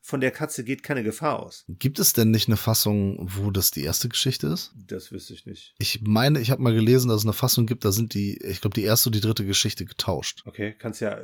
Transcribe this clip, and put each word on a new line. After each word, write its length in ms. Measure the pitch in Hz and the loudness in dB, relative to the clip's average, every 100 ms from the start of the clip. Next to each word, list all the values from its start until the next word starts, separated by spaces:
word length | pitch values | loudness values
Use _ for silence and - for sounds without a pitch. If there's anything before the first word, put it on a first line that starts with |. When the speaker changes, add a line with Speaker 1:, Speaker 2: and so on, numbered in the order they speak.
Speaker 1:
von 180 | - 139 | -6 -2
der 100 | 127 | 0
Katze 320 | - 156 - | -2 -6 -6
geht 180 | 117 135 | -6 -6
keine 200 | - 135 | -4 -4
Gefahr 380 | 107 - 156 127 | -2 -2 -2 -2
aus. 220 | - - - | -6 -16 -16
Speaker 2:
Gibt 300 | 92 135 180 | -4 -2 2
es 140 | - | 2
denn 180 | - 110 | 4 6
nicht 180 | 110 113 | 4 4
eine 80 | 107 | 2
Fassung, 600 | - 113 110 104 98 - 92 98 | 2 0 2 2 0 -2 -6 -4
wo 140 | 101 | -2
das 200 | 98 - | 0 0
die 120 | - | 0
erste 260 | 71 82 123 | -2 -2 -2
Geschichte 380 | - 135 - - | -2 -2 -2 -2
ist? 240 | 175 - - 95 | -4 -6 -16 -12
Speaker 1:
Das 240 | 98 - | -12 -10
wüsste 220 | 98 - | -14 -14
ich 120 | 113 120 | -18 -16
nicht. 280 | 92 - - | -18 -16 -6
Speaker 2:
Ich 220 | 104 113 | -4 -2
meine, 380 | 107 107 135 143 | 2 4 4 4
ich 100 | 117 | 2
habe 120 | 131 | 2
mal 120 | 127 | 2
gelesen, 340 | 110 110 127 123 | 4 6 6 4
dass 100 | 107 | 2
es 40 | 110 | 0
eine 60 | |
Fassung 340 | 101 127 - 113 | 0 2 2 2
gibt, 180 | 120 | 2
da 60 | 107 | 0
sind 220 | 98 113 | 0 0
die, 240 | 101 101 - | -2 -4 -4
ich 160 | - 95 | -8 -4
glaub, 140 | 104 | -2
die 80 | 104 | 0
erste 240 | 104 113 123 | 2 2 2
und 60 | |
die 60 | 107 | 2
dritte 240 | 110 107 | 0 0
Geschichte 400 | 98 98 107 - | 0 0 0 -4
getauscht. 580 | 87 - - 76 - - - | -8 -6 -4 -4 -4 -10 -12
Speaker 1:
Okay, 280 | - 104 107 | -8 -8 -6
kannst 220 | 117 107 | -10 -6
ja 180 | 110 104 | -6 -6